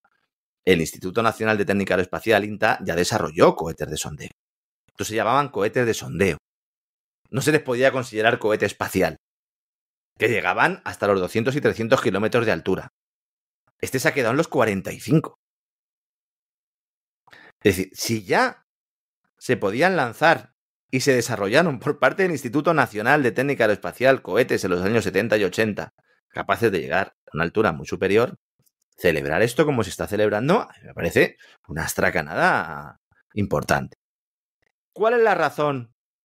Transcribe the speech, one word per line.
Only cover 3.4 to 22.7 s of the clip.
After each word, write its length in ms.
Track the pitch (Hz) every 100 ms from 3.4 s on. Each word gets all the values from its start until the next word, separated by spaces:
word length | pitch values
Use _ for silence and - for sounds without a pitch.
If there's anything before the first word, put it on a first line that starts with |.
| 151 -
cohetes 340 | 82 78 73
de 80 | 76
sondeo. 320 | - 73 - - _ _ _ _ _
Estos 200 | - 101
se 60 |
llamaban 340 | 110 107 131 143
cohetes 380 | 143 - 127 117
de 80 |
sondeo. 440 | 104 123 131 98 78 - _ _ _ _ _ _ _ _
No 120 | 120
se 100 | 135
les 100 | 151
podía 300 | 143 120 131
considerar 460 | 127 123 107 110 120
cohete 280 | 107 107 104
espacial, 500 | - 101 95 85 76 _ _ _ _ _ _ _ _ _ _
que 100 | 110
llegaban 540 | 107 87 101 151 185
hasta 220 | 101 101 101
los 140 | 98
doscientos 340 | 90 113 117 139
y 40 |
trescientos 420 | 123 92 113 107
kilómetros 420 | 117 95 107 120 110
de 60 |
altura. 360 | 85 87 90 - _ _ _ _ _ _ _ _ _
Este 180 | 113 127
se 100 | 151
ha 60 |
quedado 180 | 147 113
en 40 | 135
los 120 | 165
cuarenta 440 | 147 110 98 95
y 80 | 90
cinco. 360 | - 151 - - _ _ _ _ _ _ _ _ _ _ _ _ _ _ _ _ _ _ _ - - _
Es 140 | 104 90
decir, 140 | -
si 320 | - - 113
ya 400 | 92 170 247 226 _ _ _ _ _ _ _ _
se 180 | - 120
podían 400 | 101 113 175 180
lanzar 560 | 120 107 156 139 - _ _ _ _
y 100 | 127
se 140 | 139
desarrollaron 640 | 127 113 107 98 131 175 127
por 200 | 135 143
parte 260 | - 202
del 80 | 185
Instituto 420 | 151 127 131 156